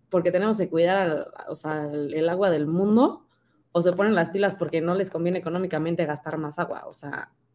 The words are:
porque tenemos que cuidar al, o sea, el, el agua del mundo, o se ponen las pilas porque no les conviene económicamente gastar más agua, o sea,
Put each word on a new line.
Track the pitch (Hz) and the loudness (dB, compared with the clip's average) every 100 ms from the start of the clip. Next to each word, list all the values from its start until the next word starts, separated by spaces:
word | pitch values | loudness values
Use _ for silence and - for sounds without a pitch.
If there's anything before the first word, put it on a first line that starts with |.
| _ | _
porque | 180 170 | 0 2
tenemos | 180 214 220 | 2 2 0
que | 180 | 0
cuidar | 160 170 196 | 2 4 4
al, | 180 151 - - - | 2 0 -4 -12 -12
o | |
sea, | 143 156 156 147 | -8 -6 -4 -4
el, | 147 143 | -4 -4
el | 156 165 | 0 0
agua | 180 196 | 2 2
del | 156 151 | 2 2
mundo, | 170 202 220 302 - _ _ _ _ _ | 2 4 6 4 2 _ _ _ _ _
o | 170 | 0
se | 175 | 2
ponen | 175 208 | 2 2
las | 190 - | 2 0
pilas | 196 202 | 0 0
porque | 190 156 165 | 0 -4 -2
no | 165 | 0
les | 185 185 | 0 -2
conviene | 165 175 180 | -2 -2 -2
económicamente | 165 180 185 156 160 170 | -4 -4 -4 -2 -2 -2
gastar | 151 147 156 156 | -2 -4 -6 -6
más | 151 151 | -6 -6
agua, | 160 - - | -6 -8 -12
o | |
sea, | - 147 135 - _ _ | -16 -12 -12 -12 _ _